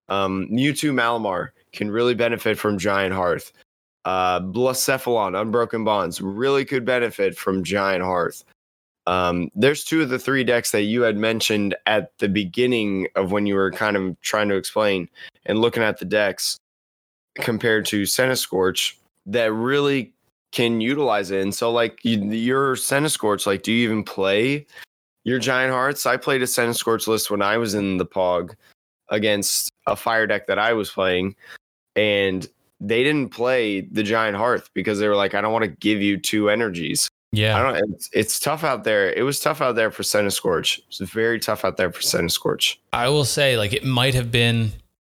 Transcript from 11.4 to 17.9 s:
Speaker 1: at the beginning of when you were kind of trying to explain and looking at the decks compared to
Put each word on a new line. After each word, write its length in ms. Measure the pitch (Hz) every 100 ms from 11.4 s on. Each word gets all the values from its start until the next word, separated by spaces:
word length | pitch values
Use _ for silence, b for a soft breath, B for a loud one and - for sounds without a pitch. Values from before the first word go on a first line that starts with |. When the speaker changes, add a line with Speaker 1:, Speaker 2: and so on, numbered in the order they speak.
| 107 104 101 - 101
Speaker 1:
at 280 | 107 87 -
the 100 | 104
beginning 800 | 101 92 117 127 117 104 95 90 -
of 160 | 92
when 160 | 104 104
you 80 | 98
were 160 | 95
kind 260 | - 107 101
of 220 | 92 85
trying 260 | - 107 104
to 60 | 98
explain 540 | - 107 104 95 85 B B B -
and 120 | 107
looking 220 | 117 117
at 160 | 107 -
the 80 | 92
decks 520 | 104 101 - - - _ _ _ _ _ _ _ -
compared 520 | - 107 117 107
to 160 | 104